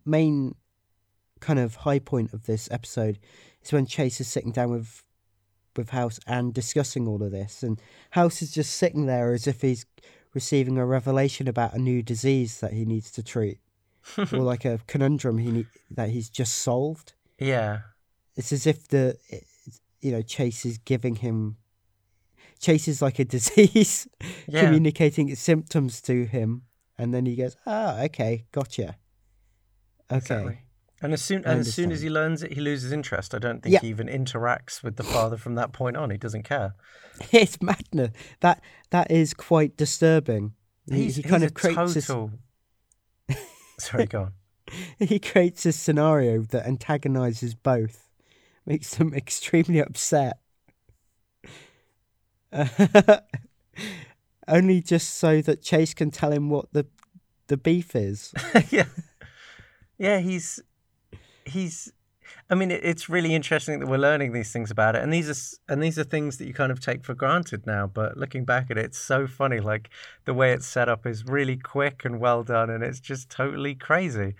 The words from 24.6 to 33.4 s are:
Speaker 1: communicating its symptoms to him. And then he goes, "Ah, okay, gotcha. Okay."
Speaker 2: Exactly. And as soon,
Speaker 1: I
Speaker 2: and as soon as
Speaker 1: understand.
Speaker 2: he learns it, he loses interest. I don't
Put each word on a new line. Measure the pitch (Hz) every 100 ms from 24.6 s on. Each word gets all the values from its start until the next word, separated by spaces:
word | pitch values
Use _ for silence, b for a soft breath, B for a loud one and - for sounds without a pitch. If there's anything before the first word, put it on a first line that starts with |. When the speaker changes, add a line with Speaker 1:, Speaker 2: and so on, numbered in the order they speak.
Speaker 1:
communicating | 160 156 156 151 156 151 143
its | 135
symptoms | - 160 156 160 135 113
to | - 123 120
him. | 127 110 120 127 _ _ -
And | 120
then | 123 127
he |
goes, | 120 127 - -
"Ah, | 214 214 110
okay, | 147 147 113 117 -
gotcha. | - 131 - 98 90 _ _ _ _ _ _ _ _ _ _ _
Okay." | 131
Speaker 2:
Exactly. | 127 117 98 104 - _ _ _
And | 151
as | 151
soon, | - 190 165
Speaker 1:
I |
Speaker 2:
and | 160
as | 127
soon | 113 175
as | 156
Speaker 1:
understand. |
Speaker 2:
he | 156
learns | 156 160 160
it, | 165
he | 139
loses | 147 143 127
interest. | 151 139 92 98
I |
don't | 113